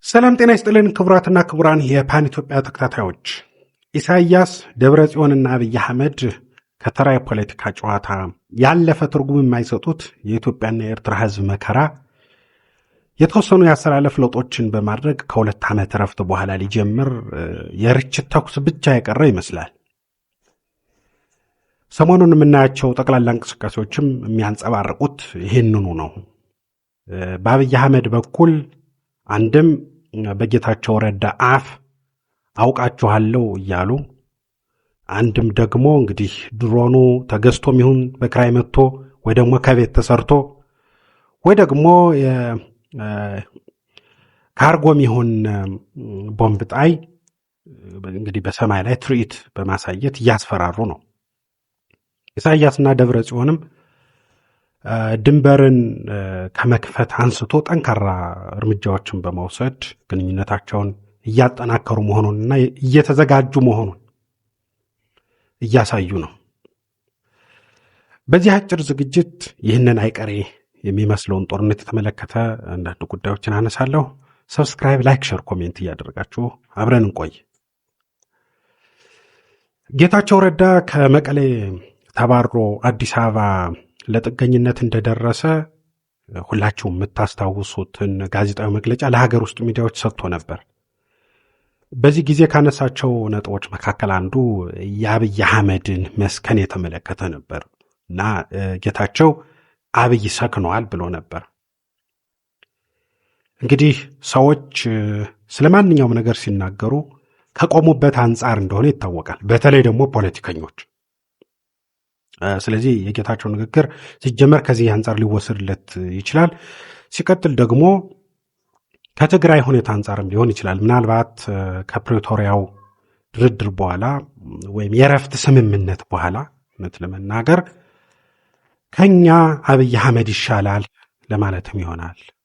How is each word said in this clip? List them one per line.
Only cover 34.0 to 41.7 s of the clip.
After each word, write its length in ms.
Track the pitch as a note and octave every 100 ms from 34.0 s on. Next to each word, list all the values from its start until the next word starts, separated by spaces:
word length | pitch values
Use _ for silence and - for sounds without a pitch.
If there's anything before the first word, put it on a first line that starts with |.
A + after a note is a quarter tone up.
| C#3+ _ _ _ _ _ _ _ _ _ -
አንድም 400 | G2+ A#2 G#2+ A#2
ደግሞ 300 | G#2 A2 A#2+ C3+
እንግዲህ 380 | D3+ A2 G2 G2+ - -
ድሮኑ 400 | A2 A2+ A#2 A#2+ B2+ B2+ B2 B2+
ተገዝቶም 500 | B2 A#2 - - B2+
ይሁን 220 | B2 C3 B2+ C3
በክራይ 340 | B2 - B2
መጥቶ 260 | B2 A#2+ - C3+ C3 - _
ወይ 120 | A2
ደግሞ 180 | A2 A#2+ B2+
ከቤት 320 | C3 B2 A#2
ተሰርቶ 380 | - - A#2+ - D3 C#3 _ _ _ _ _ _ _ _ _
ወይ 100 | E3+ G3+
ደግሞ 280 | F3